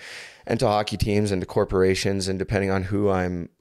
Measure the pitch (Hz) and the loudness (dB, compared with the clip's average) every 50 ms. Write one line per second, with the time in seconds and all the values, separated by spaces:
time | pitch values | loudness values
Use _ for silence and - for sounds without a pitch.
0 | - - - - - - - - - - - 117 131 110 104 104 107 - 107 95 | -12 -16 -16 -16 -16 -18 -20 -12 -6 -4 -2 0 2 2 2 2 0 -2 -2 -2
1 | - 110 101 104 107 101 98 90 87 - - 113 101 - - 92 92 95 95 90 | 0 2 2 2 2 2 0 -2 -4 -2 0 0 2 2 4 4 4 4 4 2
2 | - 101 98 98 92 95 95 92 92 - 110 98 98 95 95 95 92 92 101 101 | 0 -2 -2 -2 -2 -4 -4 -4 -2 -2 0 0 0 0 0 0 -2 -2 -2 0
3 | 104 101 95 92 90 90 90 87 85 - _ - | 2 2 2 2 0 -2 -2 -4 -6 -10 _ -10